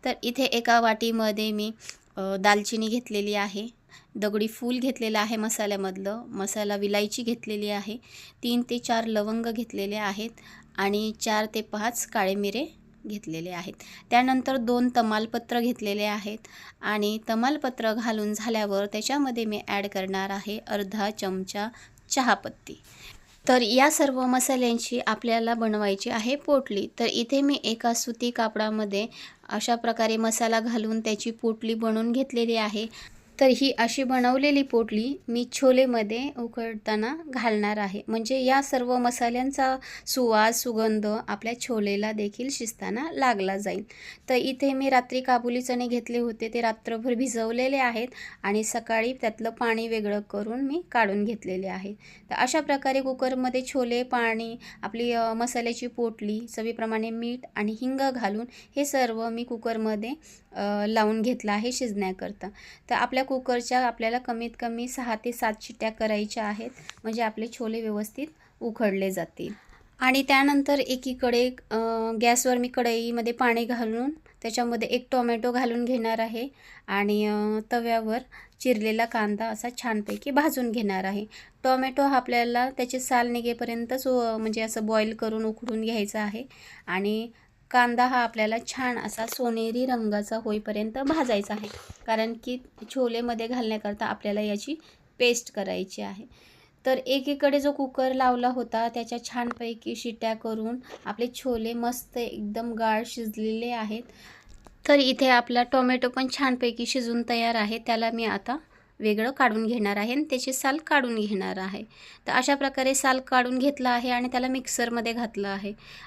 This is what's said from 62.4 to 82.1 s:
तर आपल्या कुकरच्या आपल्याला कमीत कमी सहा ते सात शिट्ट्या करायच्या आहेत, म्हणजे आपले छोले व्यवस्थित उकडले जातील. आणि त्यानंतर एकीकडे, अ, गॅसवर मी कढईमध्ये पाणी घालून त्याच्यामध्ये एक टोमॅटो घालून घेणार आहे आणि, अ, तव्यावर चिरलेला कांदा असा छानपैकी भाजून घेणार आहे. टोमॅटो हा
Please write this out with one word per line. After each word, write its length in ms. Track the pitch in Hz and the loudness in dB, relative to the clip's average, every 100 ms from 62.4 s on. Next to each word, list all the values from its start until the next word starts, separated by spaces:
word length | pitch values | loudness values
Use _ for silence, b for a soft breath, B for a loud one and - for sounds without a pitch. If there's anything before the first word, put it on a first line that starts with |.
| 190 B B B - | -14 B B B -2
तर 60 | 240 | 0
आपल्या 280 | 240 262 262 | 2 0 0
कुकरच्या 560 | 262 262 247 240 254 247 | -2 0 -2 0 2 2
आपल्याला 300 | 233 226 240 | 0 -2 -2
कमीत 320 | 247 226 233 233 | -4 -6 -6 -6
कमी 280 | 240 233 247 | -6 -6 -6
सहा 280 | 269 240 220 | -6 -4 -4
ते 160 | 240 | -4
सात 220 | 240 226 214 | -2 -2 -2
शिट्ट्या 300 | - - 220 | -8 -6 -6
करायच्या 520 | 220 220 208 214 240 | -2 0 0 -2 -4
आहेत, 260 | 214 208 233 - B - | -4 -4 -8 -14 B -10
म्हणजे 180 | 220 220 | -6 -2
आपले 260 | 220 220 233 | -2 -2 -8
छोले 340 | - 226 226 | -6 -4 -4
व्यवस्थित 460 | 220 208 214 - 311 b b - | -2 -2 -4 -6 -10 b b -8
उकडले 520 | 233 214 214 196 190 | -6 0 2 2 0
जातील. 420 | 190 165 - - 214 b b - - | -2 -6 -8 -10 -10 b b -20 -2
आणि 240 | 254 269 | 2 4
त्यानंतर 560 | 269 269 277 285 277 285 | 6 6 6 4 4 2
एकीकडे, 720 | 254 254 262 254 247 240 254 254 - | 2 -2 -4 0 2 4 4 0 -4
अ, 60 | 226 226 226 226 226 | -2 0 0 0 2
गॅसवर 360 | 233 247 254 247 | 4 6 4 2
मी 100 | 247 | 2
कढईमध्ये 640 | 254 233 233 233 233 226 | 0 2 2 0 0 0
पाणी 320 | 233 247 233 233 | 2 2 4 2
घालून 460 | 240 226 226 262 311 b _ | 0 -2 0 -2 -4 b _
त्याच्यामध्ये 460 | 233 226 240 233 226 | -4 -2 0 0 0
एक 200 | 247 247 | -2 0
टोमॅटो 400 | 254 240 233 240 | 2 2 2 0
घालून 340 | 247 254 233 240 | 2 0 0 0
घेणार 340 | 254 226 226 | 0 0 0
आहे 280 | 226 226 269 B B B - | -2 -4 -8 B B B -4
आणि, 380 | 196 202 208 208 | 0 2 2 2
अ, 340 | 208 214 214 214 | 2 0 0 0
तव्यावर 480 | 240 233 226 220 226 262 B B - | -2 2 0 0 -2 -6 B B -2
चिरलेला 460 | 254 220 220 220 233 | 0 2 2 0 0
कांदा 400 | 226 208 208 226 | 0 0 0 -4
असा 220 | 220 240 247 | -6 -8 -6
छानपैकी 500 | 247 214 208 208 285 | -4 -2 -4 -6 0
भाजून 400 | 277 311 302 247 | 2 4 2 0
घेणार 320 | 226 208 190 | 0 0 0
आहे. 220 | 190 202 214 B B _ | -2 -4 -6 B B _
टोमॅटो 400 | 262 262 262 254 | 2 2 2 2
हा 120 | 277 | 4